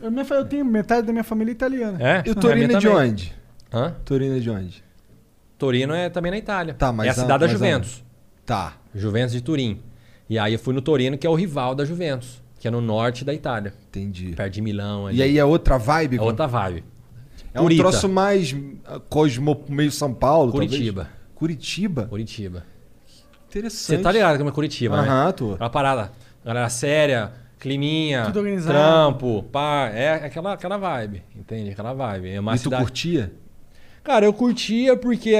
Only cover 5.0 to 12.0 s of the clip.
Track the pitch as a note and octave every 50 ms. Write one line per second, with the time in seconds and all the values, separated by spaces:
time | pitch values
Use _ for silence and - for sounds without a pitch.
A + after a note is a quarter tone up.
5 | _ _ - - _ _ _ _ _ _ _ - - C3+ B2 B2 C3 C#3 D#3 E3+
6 | F3+ F3 E3+ F3 E3 F3 F#3 G#3+ A3 - G#3 F#3+ F3 D#3+ C#3+ - C#3 C3 A#2+ A2
7 | A2 - C3 B2 B2+ B2 C#3 C#3 D3+ A#2+ - G3+ G3+ F#3+ D#3 B2+ F2+ - - -
8 | - - - _ _ - _ _ _ - A#2+ G2+ F2+ D#2 - - - - - G2+
9 | G2 G#2+ G2+ A2+ B2 B2 A#2 B2 B2 C3 D#3+ C#3+ C3 A2+ G2+ - - - - -
10 | - - - - _ - A2 A2 G#2 G#2+ A2+ A2 - C3 B2+ C3+ B2+ D#3 D#3 C#3
11 | B2+ C3 C#3+ C#3+ - E3 E3 D#3+ F#3+ F#3+ C#3+ C#3+ B2+ B2+ C3 C#3 C#3+ C#3+ E3+ E3+